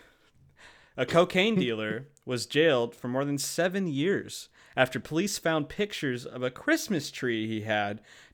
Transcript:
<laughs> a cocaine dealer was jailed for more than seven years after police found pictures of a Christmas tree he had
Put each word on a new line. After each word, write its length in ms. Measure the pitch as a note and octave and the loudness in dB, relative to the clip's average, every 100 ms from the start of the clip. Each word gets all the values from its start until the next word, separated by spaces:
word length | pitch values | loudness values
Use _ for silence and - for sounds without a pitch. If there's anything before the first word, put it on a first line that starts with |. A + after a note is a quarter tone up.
| - _ _ | -20 _ _
<laughs> 680 | _ - _ - - - - | _ -20 _ -20 -20 -14 -4
a 100 | C3 | 2
cocaine 480 | E3 F3+ F#3 G#3+ | 4 4 4 2
dealer 540 | G#3 B2 A2 G#2+ A2 C#3 _ | 2 0 0 -4 -4 -8 _
was 220 | - B2 G#2 | -6 -4 0
jailed 500 | C#3+ E3 B2 A#2 - | 4 6 6 2 -4
for 100 | B2 | -4
more 180 | C3 | -2
than 140 | C#3+ C#3+ | 0 -2
seven 480 | - - F3+ G3 F3+ | -2 0 0 0 -2
years 640 | C3+ E3+ D3 - - - _ - - | 0 0 0 -4 -14 -16 _ -8 0
after 220 | B2+ C3 | 2 0
police 400 | - D#3 E3+ - | -4 -2 -2 -2
found 300 | E3 D#3+ D3 | 0 0 -2
pictures 580 | - G#3 - C#3+ B2 - | -4 -4 -2 -4 -4 -6
of 160 | B2 | -4
a 80 | B2 | -4
Christmas 600 | - - D#4+ - E3+ - | -4 0 0 0 -2 -2
tree 340 | - B2+ A2+ A2 | -4 -2 -2 -2
he 140 | A2 | -4
had 400 | G#2+ G#2+ G2+ G#2+ - - - | 0 0 0 -6 -12 -20 -16